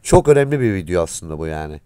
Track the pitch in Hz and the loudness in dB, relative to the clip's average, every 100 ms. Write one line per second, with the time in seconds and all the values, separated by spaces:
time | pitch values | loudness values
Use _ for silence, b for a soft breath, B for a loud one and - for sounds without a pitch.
0 | - 175 147 143 139 147 120 95 80 87 | 4 2 6 4 4 0 0 -2 -2 -2
1 | 82 - 82 78 80 78 78 76 | -2 -8 -12 -8 -8 -8 -10 -14